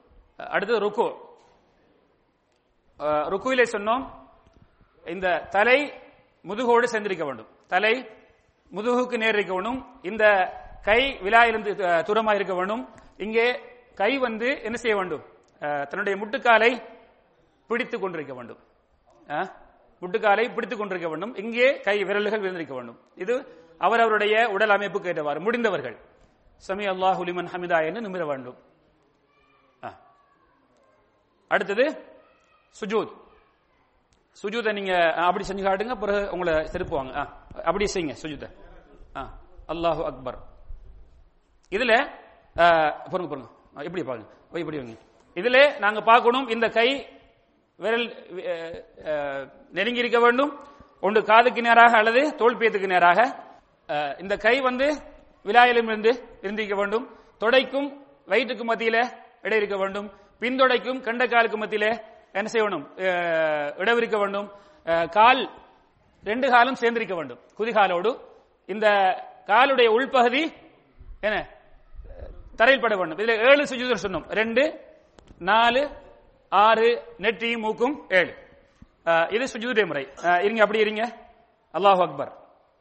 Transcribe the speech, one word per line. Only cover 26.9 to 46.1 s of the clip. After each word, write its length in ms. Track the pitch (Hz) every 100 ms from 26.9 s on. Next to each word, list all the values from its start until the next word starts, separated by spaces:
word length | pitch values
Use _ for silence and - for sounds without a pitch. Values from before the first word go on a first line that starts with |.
| 185 185 180
லிமன் 200 | 175 180
ஹமிதா 420 | 170 180 175 170 156
என்று 140 | 196
நிமிர 260 | 220 185 156
வேண்டும். 320 | 135 123 127 _ _ _ _ _ _ _ _ _ _ _ _
ஆ. 100 | - 95 _ _ _ _ _ _ _ _ _ _ _ _ _ _ _
அடுத்தது 560 | 196 196 202 285 - - - _ _ _ _ _ -
சுஜூத். 360 | 214 214 175 - - _ _ _ _ _ _ _ _ _ _ -
சுஜூதை 300 | 202 226 220
நீங்க, 460 | 208 196 185 165 160
ஆ, 80 | 175
அப்படி 180 | 196 196
செஞ்சு 160 | 196 190
காட்டுங்க, 320 | 190 220 247
பிறகு 340 | 208 202 202
உங்களை 200 | 175 175
திருப்புவாங்க. 640 | 156 156 180 - 156 131 139
ஆ, 220 | 143 - - -
அப்படி 200 | 160 180 202
செய்யுங்க 200 | 190 156 117
சுஜூதை. 280 | 160 147 110 - - - _ - - -
ஆ, 220 | 127 - - - -
அல்லாஹு 360 | 165 170 151
அக்பர். 340 | 160 131 127 - - - - - - - - - - _ _ _ _
இதுல, 380 | 196 247 226 294 - - - _ -
ஆ, 120 | 170 165 156 - -
பொறுங்க, 160 | 180 170
பொறுங்க. 260 | 143 117 - _ -
ஆ, 60 |
இப்படி 220 | 151 180
பாருங்க, 240 | 131 120 101 - _
ஓ, 40 | 170
இப்படி 200 | 156 151
வாங்க. 240 | 120 113 _ _ _
இதுல 440 | - 214 254 285 285
நாங்க 220 | 208 214
பார்க்கணும், 480 | 208